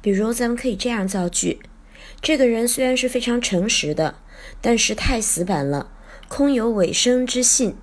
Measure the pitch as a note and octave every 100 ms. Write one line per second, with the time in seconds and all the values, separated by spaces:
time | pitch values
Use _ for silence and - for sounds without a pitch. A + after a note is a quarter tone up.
0 | G#3 G3 G#3+ A#3 A#3+ A#3+ C4 G3 B3 A#3
1 | F#3+ G3 F3 - F3+ - - - - -
2 | - - - D4+ B3+ A3+ A#3 - B3+ B3+
3 | B3+ B3 A#3 A#3+ A#3+ F3+ G3+ - D3+ D3+
4 | D#3 - - - - - A#3 A#3 - G#3+
5 | - A#3+ G#3 - F3+ E3+ C#3 C#3+ - -
6 | - - - - C#4+ C4 A3+ G#3+ F3+ -
7 | B3 B3+ B3+ B3 B3 - A3 -